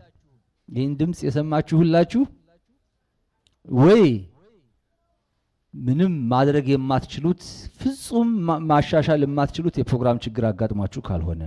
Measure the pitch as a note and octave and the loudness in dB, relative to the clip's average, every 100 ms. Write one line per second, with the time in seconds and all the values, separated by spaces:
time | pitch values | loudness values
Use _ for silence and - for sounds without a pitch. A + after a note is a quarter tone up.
0 | - _ _ _ _ _ - B2 C#3 C#3+ | -20 _ _ _ _ _ -12 -6 -4 -2
1 | D#3+ E3+ D3 C#3+ D#3 D3+ - D#3+ E3+ E3 | -4 -4 -4 -4 -2 -2 0 2 4 4
2 | E3+ A#3 C4+ - _ _ _ _ _ _ | 2 0 -2 -6 _ _ _ _ _ _
3 | _ _ _ _ _ _ - B2+ D#3 A3+ | _ _ _ _ _ _ -2 4 6 8
4 | E3+ A2 F#2 _ _ _ _ _ _ _ | 6 2 -6 _ _ _ _ _ _ _
5 | _ _ _ _ _ _ _ C#3+ B2 C#3 | _ _ _ _ _ _ _ -8 -2 0
6 | F#3+ D#3+ A#2 B2 C#3 D3 C3 C#3 C3 C3 | 0 0 0 2 2 2 0 0 0 -2
7 | - - D#3 F3+ - - - - B3+ C4+ | -4 -4 -2 -2 -6 -18 -18 -8 -6 -6
8 | - A#3 A#3 A3+ E3 D#3 D#3+ D3 D3 D#3+ | -4 0 0 0 -2 -2 2 2 2 2
9 | D#3 D3+ C#3 C#3+ C#3 - E3+ C#3+ B2 B2 | 2 2 0 0 -2 -2 -4 -2 -2 0
10 | B2 A#2+ - A2 A2+ F#2+ A2 G#2 G2 - | 0 0 -4 -2 -2 0 -2 -2 -4 -6
11 | - F2+ E2 D#2+ | -6 -4 -4 -6